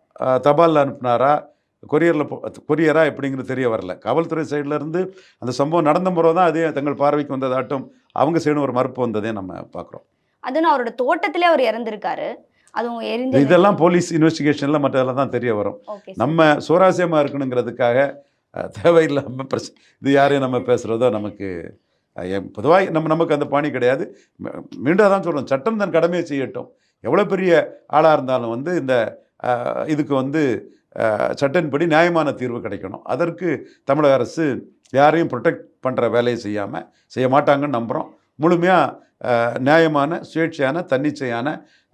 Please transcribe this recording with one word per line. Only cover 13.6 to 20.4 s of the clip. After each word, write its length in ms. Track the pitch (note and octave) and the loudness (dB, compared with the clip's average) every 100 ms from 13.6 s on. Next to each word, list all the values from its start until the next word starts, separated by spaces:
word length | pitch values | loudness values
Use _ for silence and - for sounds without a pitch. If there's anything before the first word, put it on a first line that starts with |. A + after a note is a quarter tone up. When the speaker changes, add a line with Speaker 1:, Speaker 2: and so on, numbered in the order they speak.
| G3+ D3 | 4 4
Speaker 1:
போலீஸ் 400 | E3+ F3 E3+ E3 | 4 2 0 2
இன்வெஸ்டிகேஷன்ல 640 | D#3+ D#3 D3 D3 C#3+ D3+ | 2 2 0 0 0 0
மற்றதெல்லாம் 340 | C3+ C3+ B2+ | 0 0 0
தான் 160 | B2+ C3 | 0 -2
தெரிய 260 | B2 A#2+ G#2 | -2 -2 -2
வரும். 260 | G2+ - - | -2 -6 -14
Speaker 2:
ஓகே 260 | G#3 - | -16 -12
சார். 40 | - | -4
Speaker 1:
நம்ம 280 | B2 E3 D#3 | 0 4 4
சுவாரஸ்யமா 720 | D3 - E3 F#3 E3+ F3 D#3 C#3+ | 4 2 4 4 2 0 0 0
இருக்கணுங்கிறதுக்காக, 880 | C#3 C3 B2 A#2 A#2+ A#2+ B2 C#3 - _ _ _ - | -2 -4 -2 -2 0 0 2 0 -4 _ _ _ -12
அஹ், 120 | - - | -10 -2
தேவையில்லாம 540 | D#3+ E3 D#3 C#3+ - B2+ C3+ - | 4 4 4 0 -6 -10 -6 -8
பிரச்ச-, 200 | - _ _ _ | -8 _ _ _
இது 100 | C3+ | 0
யாரையும் 400 | C#3 C#3+ C#3+ | 4 4 2